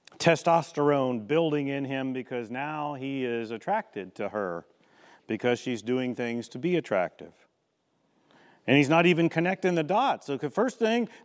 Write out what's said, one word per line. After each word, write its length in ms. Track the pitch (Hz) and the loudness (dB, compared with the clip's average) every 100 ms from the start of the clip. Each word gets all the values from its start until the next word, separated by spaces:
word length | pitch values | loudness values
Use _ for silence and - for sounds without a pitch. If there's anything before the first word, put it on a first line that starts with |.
| - - | -20 0
testosterone 1080 | 170 160 - 165 156 - 147 143 131 123 104 | 2 4 4 2 2 0 2 4 2 -2 0
building 400 | 156 165 147 139 | 0 2 0 -2
in 200 | 139 135 | -4 -4
him 260 | 135 131 | -4 -4
because 360 | 127 127 123 110 | -6 -6 -8 -6
now 460 | 123 147 156 147 | -8 -6 -6 -6
he 300 | 135 135 139 | -6 -6 -4
is 260 | 123 117 110 | -2 -2 -4
attracted 640 | 113 - 214 - 104 92 | -8 -4 -4 -4 -10 -10
to 140 | - 101 | -6 -4
her 360 | 104 95 85 - _ _ _ - - - | -2 -4 -4 -10 _ _ _ -20 -18 -8
because 320 | 113 123 120 | -2 0 0
she's 240 | - 117 | -2 -6
doing 320 | 104 127 127 | -2 -2 -2
things 340 | 117 120 120 113 | -4 -4 -6 -8
to 80 | - | -6
be 160 | 160 175 | -2 -2
attractive. 720 | - 101 85 - 85 _ _ _ _ _ _ _ _ _ _ _ _ _ | 0 0 0 -6 -20 _ _ _ _ _ _ _ _ _ _ _ _ _
And 120 | - 139 | 2 4
he's 120 | 139 | 6
not 180 | 165 175 | 6 6
even 220 | 170 165 | 4 2
connecting 460 | 165 175 190 190 | 2 0 0 0
the 80 | 175 | 0
dots. 440 | 151 202 269 135 - | 0 2 2 -2 -4
So 100 | 135 | -6
the 140 | 147 | -4
first 280 | - 254 - | 0 -2 0
thing 300 | 220 233 233 - | 0 0 -2 -8